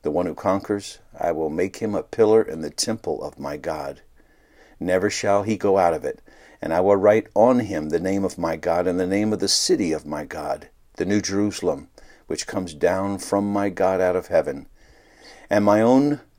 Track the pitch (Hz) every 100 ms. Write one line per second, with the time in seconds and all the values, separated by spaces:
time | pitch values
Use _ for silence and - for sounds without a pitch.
0 | 78 76 90 73 98 98 - 101 - -
1 | _ - 82 151 78 82 95 - 110 98
2 | - - 110 110 107 80 80 - - 113
3 | - 76 73 - 71 73 82 78 71 71
4 | _ _ _ _ _ _ - - 87 92
5 | 101 - 104 101 101 104 101 95 87 80
6 | 67 - - - - - 78 82 92 101
7 | 104 110 - 101 117 123 104 85 78 82
8 | 92 98 98 - 82 82 85 85 90 87
9 | 90 98 107 104 98 - - 170 90 78
10 | 73 76 76 80 76 69 - _ _ -
11 | 87 104 - 98 104 - 87 73 - -
12 | - - _ 78 - 101 90 76 85 95
13 | 98 98 - 101 101 101 101 90 92 95
14 | 92 90 - 80 80 69 65 _ - -
15 | _ _ - - - 104 104 104 117 131
16 | 143 147 -